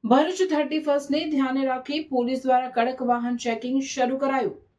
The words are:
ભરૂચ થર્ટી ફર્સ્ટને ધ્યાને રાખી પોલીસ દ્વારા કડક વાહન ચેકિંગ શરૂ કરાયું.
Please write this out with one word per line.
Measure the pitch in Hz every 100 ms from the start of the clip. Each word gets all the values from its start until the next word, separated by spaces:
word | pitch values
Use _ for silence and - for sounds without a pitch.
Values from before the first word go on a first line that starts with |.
ભરૂચ | 220 262 311 370 370
થર્ટી | 302 294 302
ફર્સ્ટને | 302 285 277 294 330
ધ્યાને | 277 262 262 269
રાખી | 254 254 302
પોલીસ | 311 254 240 262
દ્વારા | 262 254 254
કડક | 247 240 262
વાહન | 240 240 240 240
ચેકિંગ | 240 226 247 269
શરૂ | 269 262 247 269
કરાયું. | 277 269 226 - _